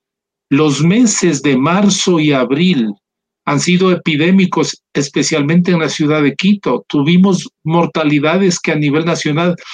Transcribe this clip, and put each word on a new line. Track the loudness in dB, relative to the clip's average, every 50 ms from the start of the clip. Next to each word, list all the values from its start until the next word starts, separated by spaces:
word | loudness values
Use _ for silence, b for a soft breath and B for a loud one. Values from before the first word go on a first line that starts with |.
| _ _ _ _ _ _ _ _ _ _
Los | 0 0 2 0 0 0
meses | 2 2 4 4 2 2 0 0 0 0 -2 0
de | 0 0 0
marzo | 0 0 0 0 2 2 0 0 0 0 0 0 2
y | 2 0
abril | 0 0 0 -2 0 0 0 0 0 0 -2 -4 -6 -10 _ _ _ _ _ _ _ _ _
han | -4 -4 -2
sido | 0 0 0 2 2 2
epidémicos, | 0 0 -2 -4 -2 0 2 2 2 2 2 2 0 -2 -4 -4 -6 -14 _ _ _
especialmente | -6 -6 -2 -4 -4 -2 -2 -2 -2 -2 0 0 0 2 2
en | 0 0
la | -2 -4
ciudad | -2 -2 -2 0 0 2
de | 0 0 -2
Quito. | 0 0 0 0 0 0 -4 -4 -4 -4 _
Tuvimos | -2 0 2 2 4 4 4 4 2 0 -4 -12 _ _
mortalidades | _ -2 0 0 0 0 -2 -2 -2 0 0 0 0 0 0 2 0 0 0 -2
que | -4 -4
a | -2
nivel | -2 -2 0 0 0 -2
nacional | -2 -4 -2 -2 -4 -2 0 0 -2 -2 B B B